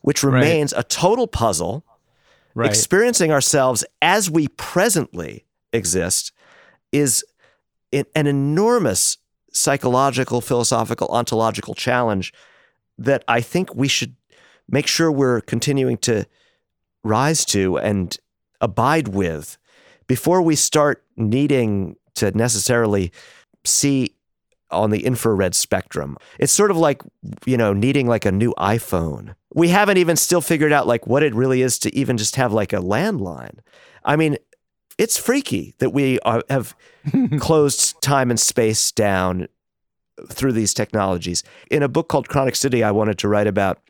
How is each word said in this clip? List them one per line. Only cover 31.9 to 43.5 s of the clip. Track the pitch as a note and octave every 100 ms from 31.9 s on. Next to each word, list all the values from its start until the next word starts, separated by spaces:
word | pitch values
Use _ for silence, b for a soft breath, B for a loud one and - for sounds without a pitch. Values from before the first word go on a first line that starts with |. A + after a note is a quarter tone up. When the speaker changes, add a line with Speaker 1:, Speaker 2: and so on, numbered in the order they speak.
| B2+
Speaker 1:
even | C3 A#2+
just | G#2 -
have, | B2
like, | A2 G2+
a | G2+
landline. | F2+ G#2+ G#3 F3 F#2+ C#2 A1+ - _ b b b -
I | D3+
mean, | D#3 C#3 - _ _ _ _ -
it's | A3+ -
freaky | - C#4 - G#2 - _
that | B2+
we | B2 C3+ B2
are, | A2+ A2+ -
have | C3+ A2+ - b b D3
Speaker 2:
<laughs> | C4+ B3 C#3+
Speaker 1:
closed | - D#3+ C#3+ - - -
time | - C#3+ B2
and | A2+
space | - - A2 A2 -
down | - G#2 F#2 F#2 F2+ - _ _ _ _ _ _ - -
through | - C3+
these | A2+ G#2+ -
technologies. | G#2+ A2 G2 F2+ F2 E2+ B B B
In | D3
a | C#3
book | D3+ E3
called | C#3+ -
Chronic | C#3+ C3+ -
City, | C#3 A#2+
I | G#2+
wanted | G#2 G#2+ G2+
to | G#2
write | G#2
about | G#2